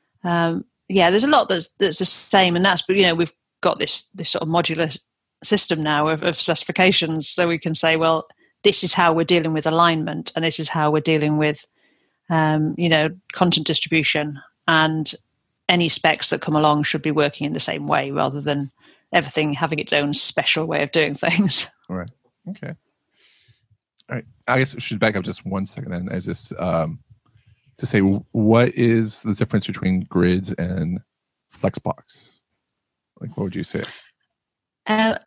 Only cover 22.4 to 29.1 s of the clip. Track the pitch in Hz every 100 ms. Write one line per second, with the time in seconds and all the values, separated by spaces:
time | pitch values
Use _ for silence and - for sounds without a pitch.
22.4 | - 202 - - _ _ _ _ _ _
23.4 | _ _ _ _ _ _ - - - _
24.4 | - 131 131 - - 107 113 104 95 -
25.4 | 98 95 98 - - 90 90 90 92 87
26.4 | - - 90 82 80 - _ _ _ _
27.4 | _ _ _ - 123 107 98 98 - 110
28.4 | 107 113 120 - 120 113 110